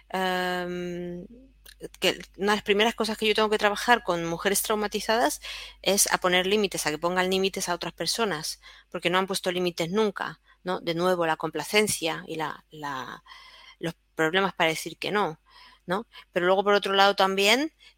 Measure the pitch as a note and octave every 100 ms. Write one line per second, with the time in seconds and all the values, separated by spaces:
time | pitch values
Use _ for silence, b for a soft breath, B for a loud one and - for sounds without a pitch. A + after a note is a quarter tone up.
0 | _ F#3 F#3 F3+ F3+ F3+ F3+ F3+ F3 F3
1 | F3 F3 F3+ A#3+ C4+ _ - - E3+ -
2 | F#3 F3+ - - G3+ G#3 - G3+ A3+ -
3 | G#3+ A3 A3 G#3 A3 G#3+ G#3 G3+ - A#3+
4 | - F3 E3 E3 G3 G3 - G#3+ G#3 G#3+
5 | - A3+ C#4+ - B B B B - G3+
6 | - F3+ F#3 F3+ F#3 G#3+ G3 E3 D3+ D3+
7 | F3 F#3 F#3 F#3+ F#3+ F#3+ F#3 F3 E3+ -
8 | E3 - A3+ D#3 - - B B B F3+
9 | F#3+ F3+ F#3+ F#3+ F#3+ F3+ F3+ E3+ E3 G3
10 | G#3+ - - D#3+ b b F3+ F#3 D#3+ E3
11 | F3+ F3+ E3 D#3+ D#3+ D#3 D3 G#3 G#3+ -
12 | D#3+ D#3+ E3+ D#3+ D3+ - _ D#3 D3 C3+
13 | A#2 - B B B B B B E3+ -
14 | _ - D#3+ F#3 G3 - E3 - F3 D#3+
15 | D3 G3 F3+ D#3+ b b b b - F#3+
16 | A#3 B B F#3 F3+ F#3+ G3+ G3+ G3 G3
17 | G3 G3 F#3+ F#3+ G3 A#3+ D#4 - b